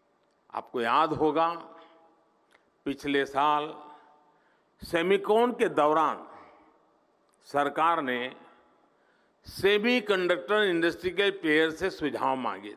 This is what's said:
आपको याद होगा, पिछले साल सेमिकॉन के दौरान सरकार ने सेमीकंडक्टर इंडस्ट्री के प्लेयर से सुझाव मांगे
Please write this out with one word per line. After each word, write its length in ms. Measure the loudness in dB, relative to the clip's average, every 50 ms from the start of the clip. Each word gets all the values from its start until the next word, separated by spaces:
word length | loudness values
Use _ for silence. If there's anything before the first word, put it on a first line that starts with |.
| _ _ _ _ _ _ _ _ _ _ -12
आपको 280 | -12 -12 -8 -6 -4
याद 320 | 0 2 2 2 2 2 0
होगा, 360 | 0 0 2 2 2 0 0 -2 -6 -12 -18 -20 -20 -20 -20 _ _ _ _ _ _ _ _ _ _ _ _ _ _ _ _ _ _ -8
पिछले 400 | -8 -8 -6 -4 -2 0 0 0
साल 480 | 0 0 0 2 2 2 2 0 -4 -8 -14 -18 -20 -20 -20 -20 _ _ _ _ _ _ _ _ _ _ _ _ _ _ _
सेमिकॉन 720 | -8 -4 -2 0 2 2 2 2 2 2 2 2 2 2
के 180 | 0 0 -2 0
दौरान 580 | 2 2 2 4 4 2 2 0 -2 -4 -10 -16 -20 -20 -20 -20 -20 -20 _ _ _ _ _ _ _ _ _ _ _ _ _ _ _ _ _ -6
सरकार 540 | -2 -2 0 0 0 2 2 2 2 2
ने 340 | 0 -2 -4 -4 -4 -8 -10 -14 -20 -20 -20 _ _ _ _ _ _ _ _ _ _ _ _ _ _ _ _ _ _ -18
सेमीकंडक्टर 1160 | -6 0 2 2 2 4 2 2 2 2 2 0 0 0 2 0 0 -2 -2 -2 0 0 2
इंडस्ट्री 460 | 2 2 2 0 0 -2 -2 -6 -6
के 200 | -2 0 0 0
प्लेयर 380 | -2 -2 0 2 2 4 2 2
से 180 | 0 -2 -6 -6
सुझाव 460 | -4 -4 -4 -4 -4 -2 -2 -2 -2
मांगे 380 | -2 -4 -6 -6 -8 -10 -14 -16